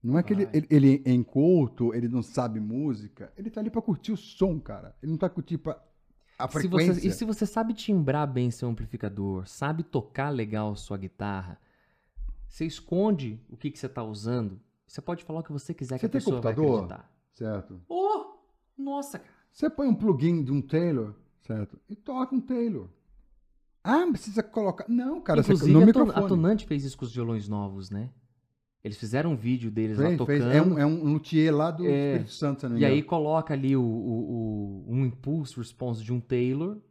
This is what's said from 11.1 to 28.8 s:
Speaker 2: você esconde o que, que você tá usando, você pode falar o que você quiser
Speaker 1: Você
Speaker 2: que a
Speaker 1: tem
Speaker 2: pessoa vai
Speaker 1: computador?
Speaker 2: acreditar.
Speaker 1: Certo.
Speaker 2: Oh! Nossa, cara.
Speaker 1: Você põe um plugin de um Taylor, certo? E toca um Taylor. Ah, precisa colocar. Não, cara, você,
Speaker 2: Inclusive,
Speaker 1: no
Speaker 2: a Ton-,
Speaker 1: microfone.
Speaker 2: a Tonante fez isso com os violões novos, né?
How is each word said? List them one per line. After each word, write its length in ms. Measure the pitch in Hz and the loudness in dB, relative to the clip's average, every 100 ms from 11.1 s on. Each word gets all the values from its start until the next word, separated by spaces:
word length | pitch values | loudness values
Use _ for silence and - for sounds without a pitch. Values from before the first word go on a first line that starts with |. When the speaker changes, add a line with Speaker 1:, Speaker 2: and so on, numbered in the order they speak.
| _ 101 98 90 - _ _ _ _ _ - - - - | _ -6 -6 -8 -14 _ _ _ _ _ -12 -10 -10 -16
Speaker 2:
você 160 | - | -8
esconde 760 | 160 - - 175 208 190 127 110 - | -8 -8 -4 0 2 0 -4 -10 -16
o 80 | - | -10
que, 120 | 147 | -10
que 80 | - | -8
você 120 | 127 | -10
tá 120 | - | -8
usando, 560 | 110 107 107 123 107 95 _ _ _ | -10 -6 -4 -2 -4 -8 _ _ _
você 160 | - | -14
pode 200 | - 170 | -10 -10
falar 180 | - 160 | -8 -10
o 20 | |
que 100 | 156 | -8
você 220 | 147 - | -12 -10
quiser 220 | 165 127 131 | -10 -8 -4
Speaker 1:
Você 40 | |
Speaker 2:
que 60 | 220 | -2
a 20 | |
Speaker 1:
tem 100 | - | -2
Speaker 2:
pessoa 220 | - 123 | -2 -2
vai 140 | 117 | -2
Speaker 1:
computador? 300 | 113 151 117 | 2 2 2
Speaker 2:
acreditar. 280 | 90 - - _ _ | -2 -12 -18 _ _
Speaker 1:
Certo. 460 | _ 110 104 92 92 87 | _ -8 -8 -10 -18 -10
Speaker 2:
Oh! 520 | 339 392 415 - - _ _ _ - | -4 -2 -2 -6 -20 _ _ _ -10
Nossa, 400 | 277 277 285 - | -8 -6 -8 -14
cara. 120 | - _ _ | -18 _ _
Speaker 1:
Você 160 | - 302 | -4 -4
põe 180 | - 277 | 0 0
um 80 | |
plugin 480 | - 214 147 160 170 | 2 2 4 4 2
de 80 | 131 | 2
um 120 | 139 | 0
Taylor, 520 | - 156 175 139 104 101 _ _ | 0 0 2 0 -4 -10 _ _
certo? 360 | - 110 101 - _ | -8 -6 -6 -12 _
E 40 | |
toca 400 | 208 - 254 262 | -16 -8 -6 -2
um 60 | 262 | -2
Taylor. 480 | - 254 233 160 92 _ _ - _ _ _ _ _ _ | -2 -2 -2 -4 -8 _ _ -20 _ _ _ _ _ _
Ah, 220 | - 285 359 | 0 2 2
precisa 320 | 254 - 202 | -2 -4 -6
colocar. 440 | - - 202 180 - | -4 -2 -2 -4 -2
Não, 320 | 240 254 339 | -2 0 -4
cara, 220 | 349 156 | 0 2
você, 100 | - | 4
Speaker 2:
Inclusive, 200 | 190 147 | 4 8
Speaker 1:
no 60 | 147 | 10
Speaker 2:
a 100 | 190 | 10
Ton-, 80 | 240 226 | 10 4
Speaker 1:
microfone. 180 | - | 2
Speaker 2:
a 40 | 196 | 2
Tonante 380 | 185 170 214 - | 4 4 2 0
fez 180 | 147 | -4
isso 120 | 135 - | -4 -8
com 80 | |
os 100 | 123 | -8
violões 340 | 117 117 113 101 | -4 -4 -4 -4
novos, 420 | 104 101 98 95 | -4 -6 -8 -10
né? 200 | 98 123 - _ _ _ _ _ _ | -8 -10 -14 _ _ _ _ _ _